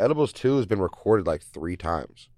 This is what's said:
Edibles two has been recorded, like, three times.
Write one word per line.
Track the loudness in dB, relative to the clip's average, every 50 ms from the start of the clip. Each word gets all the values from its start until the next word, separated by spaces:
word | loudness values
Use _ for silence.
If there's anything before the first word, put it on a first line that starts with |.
Edibles | 0 2 2 2 0 -2
two | -2 -2 0 0 2
has | 2 0
been | 0 0 0
recorded, | -2 -2 -4 -2 0 2 2 2 2
like, | 0 -2 -4
three | -6 -12 -14 -8 -8 -6 -6
times. | -6 -4 -2 -2 -2 -4 -8 -14 -20 -20 -20 _